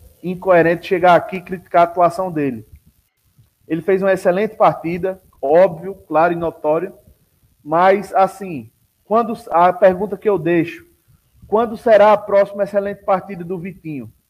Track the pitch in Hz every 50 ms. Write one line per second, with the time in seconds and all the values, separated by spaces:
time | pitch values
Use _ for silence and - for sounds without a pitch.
0 | - - _ _ - 180 185 180 190 190 180 170 160 170 175 170 - - 190 170
1 | 175 180 175 156 - - 190 185 - - 185 175 - _ - 175 170 170 170 180
2 | 175 165 - 196 190 185 165 156 143 135 120 113 - _ - - _ _ _ _
3 | _ _ _ _ _ _ _ _ _ _ _ _ _ - 156 165 160 202 190 185
4 | 196 196 185 185 - 185 175 190 214 180 - - 208 165 - - - 165 175 180
5 | 180 185 190 - _ _ _ _ 139 135 156 175 190 185 160 165 175 190 196 196
6 | _ - 156 156 170 175 170 170 170 160 - - - 151 156 165 180 202 - _
7 | _ _ _ _ _ _ _ _ _ _ _ _ - 147 160 170 185 190 190 208
8 | 185 - - 190 190 185 190 - 202 185 165 127 110 113 _ _ _ _ _ _
9 | _ - 208 233 233 214 226 - - - 156 165 175 180 180 - 208 185 180 180
10 | 208 185 202 - - 214 202 175 156 170 175 170 147 - - - - _ _ _
11 | _ _ _ _ _ _ _ _ - - - 220 240 214 226 - - 233 220 196
12 | 208 214 208 202 - - 202 196 202 196 202 202 196 196 208 202 196 202 202 196
13 | _ 208 196 180 190 202 196 175 175 170 190 170 165 196 165 - - 156 151 131
14 | 113 107 - _ _